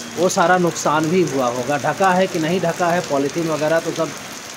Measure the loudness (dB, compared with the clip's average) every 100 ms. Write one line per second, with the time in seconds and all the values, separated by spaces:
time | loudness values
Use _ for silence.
0 | -10 0 0 4 4 4 2 0 0 0
1 | 2 2 2 0 0 -2 -2 -2 -2 2
2 | 2 4 2 0 0 0 0 0 0 0
3 | 0 0 0 -2 -2 0 0 0 0 -4
4 | -4 -6 -14 -14 -14